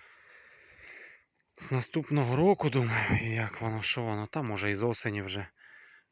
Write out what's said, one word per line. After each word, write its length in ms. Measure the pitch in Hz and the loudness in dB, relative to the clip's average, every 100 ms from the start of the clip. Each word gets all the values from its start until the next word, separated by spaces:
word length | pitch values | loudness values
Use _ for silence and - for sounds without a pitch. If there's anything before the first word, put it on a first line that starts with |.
| - - - - - - - - - - - - _ _ _ - | -20 -20 -20 -20 -20 -20 -20 -20 -20 -18 -20 -20 _ _ _ -10
з 140 | - | -2
наступного 640 | 131 - 165 139 147 123 131 | -2 0 -4 0 2 2 4
року, 340 | 185 196 156 | 6 6 4
думаю, 500 | 131 117 113 107 104 | 2 2 2 2 2
як 400 | 113 110 110 - | 2 -2 -4 -4
воно, 200 | 113 110 | -4 -2
що 200 | - - | -2 -2
воно, 260 | 117 104 107 | 0 -2 -2
там 180 | 160 123 | -4 -4
може 260 | 101 104 | -2 0
і 40 | 101 | 0
з 80 | |
осені 380 | 120 113 117 104 | 0 0 -2 -4
вже, 260 | 95 98 95 _ - - - - _ | -4 -6 -8 _ -20 -20 -20 -20 _